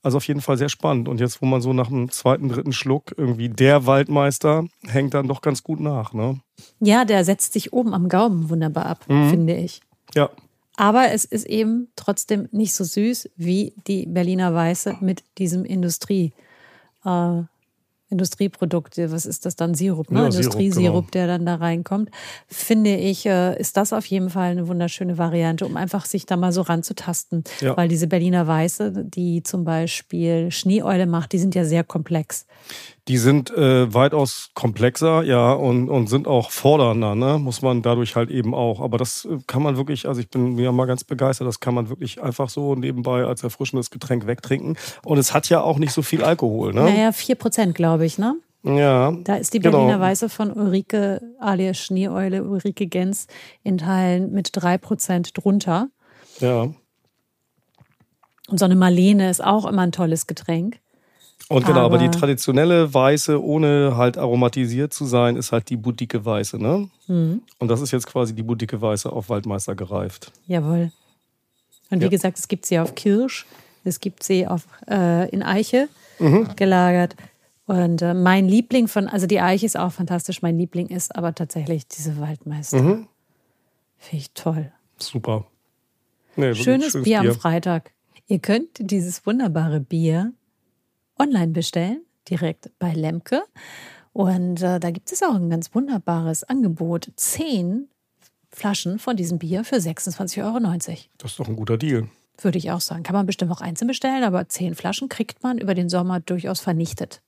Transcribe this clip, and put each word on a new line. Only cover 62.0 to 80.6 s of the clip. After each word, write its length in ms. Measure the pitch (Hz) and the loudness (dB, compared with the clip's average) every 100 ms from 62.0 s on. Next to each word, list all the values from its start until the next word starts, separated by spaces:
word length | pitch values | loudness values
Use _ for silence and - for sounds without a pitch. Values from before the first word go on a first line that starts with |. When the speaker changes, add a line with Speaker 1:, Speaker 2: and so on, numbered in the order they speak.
| 170 | 4
Speaker 2:
Aber 100 | 170 | 2
Speaker 1:
traditionelle 760 | 143 131 - 131 165 175 160 | 2 0 2 2 4 4 4
Weiße, 480 | 135 131 147 - 147 | 4 4 2 2 0
ohne 560 | 120 151 151 143 139 123 | 0 2 4 4 4 4
halt 220 | 123 120 | 2 2
aromatisiert 760 | 135 120 123 131 123 120 143 | 0 2 2 2 -2 -2 -4
zu 120 | - | -4
sein, 320 | 139 123 120 120 | 0 2 2 2
ist 160 | 123 | -2
halt 160 | 117 - | -4 -2
die 80 | 123 | -6
Boutique 480 | 110 117 117 120 | -4 -6 -4 -4
Weiße, 340 | 107 107 101 104 | -2 -2 -4 -4
ne? 280 | 104 180 196 _ - | 0 0 -2 _ -4
Speaker 2:
Mhm. 360 | 175 165 190 - _ | 0 0 -2 -6 _
Speaker 1:
Und 80 | 117 | -2
das 120 | 117 | 0
ist 120 | 143 | 0
jetzt 140 | 127 117 | -4 -4
quasi 260 | 131 120 | -4 -2
die 80 | 110 | -4
Boutique 380 | 113 117 110 113 | -6 -4 -4 -4
Weiße 320 | 110 104 - | -2 -2 -4
auf 160 | - - | -8 -6
Waldmeister 480 | 104 107 98 - 98 | -6 -4 -6 -6 -8
gereift. 560 | 90 98 95 - - _ - | -6 -6 -6 -10 -20 _ -6
Speaker 2:
Jawohl. 420 | 175 147 170 170 _ _ _ _ _ _ _ _ _ _ | -4 0 -2 -2 _ _ _ _ _ _ _ _ _ _
Und 100 | 190 | 0
wie 40 | |
Speaker 1:
Ja. 60 | 180 | 2
Speaker 2:
gesagt, 280 | 180 185 180 | 2 0 -4
es 100 | - | -6
gibt 180 | 190 - | -6 0
sie 140 | 170 | 0
auf 160 | 165 - | 0 -2
Kirsch, 500 | 208 202 262 - - - - _ | 0 2 0 -4 -14 -20 -20 _
es 160 | - 175 | -6 -6
gibt 240 | 196 - | -8 -10
sie 220 | - 190 185 | 0 0 2
auf, 180 | 175 - - - | -2 -6 -20 -4
äh, 380 | 202 175 170 185 | 0 4 4 2
in 120 | 196 | -2
Eiche 440 | - 196 220 247 285 _ - - | 0 0 2 2 0 _ -20 0
Speaker 1:
Mhm. 300 | 165 185 220 202 | 4 6 4 2
Speaker 2:
gelagert. 580 | 196 185 180 180 175 - - _ _ _ - | 4 6 6 4 2 -2 -20 _ _ _ -2
Und, 360 | 185 175 165 | 0 2 2
äh, 120 | 175 | 0
mein 340 | 175 180 190 190 | 2 4 4 6
Liebling 400 | 208 240 254 226 | 4 4 2 2
von, 180 | 208 196 | 0 -2
also 200 | 208 175 | -2 0
die 120 | 196 | 2
Eiche 260 | 180 190 220 | 2 2 0
ist 100 | 160 | -2
auch 160 | 175 | -4
fantastisch, 480 | - 175 175 - 185 | -2 -4 -4 -4 -4
mein 140 | 170 | -2
Liebling 300 | 165 | 0